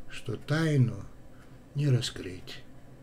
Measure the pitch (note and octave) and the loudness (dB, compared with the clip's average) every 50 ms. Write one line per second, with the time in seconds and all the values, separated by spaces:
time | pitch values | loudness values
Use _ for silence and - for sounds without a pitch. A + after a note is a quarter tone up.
0 | - - - - - - A2 - - - D3 D#3+ E3 D#3 D3 C#3 A#2+ G#2+ G2+ G2+ | -8 -8 -8 -6 -4 -4 -4 -4 -2 0 2 2 4 6 8 8 6 6 4 -4
1 | - - - - - - - - - - - - - - - C#3+ D3 C#3+ B2 A2+ | -8 -10 -12 -14 -16 -16 -16 -16 -18 -18 -18 -18 -16 -6 -2 2 4 6 6 4
2 | - - - - - - F#2 F#2 - - - - - - - - - - - - | 4 0 -4 -6 -8 -8 -8 -10 -10 -12 -12 -12 -12 -14 -16 -16 -16 -18 -18 -18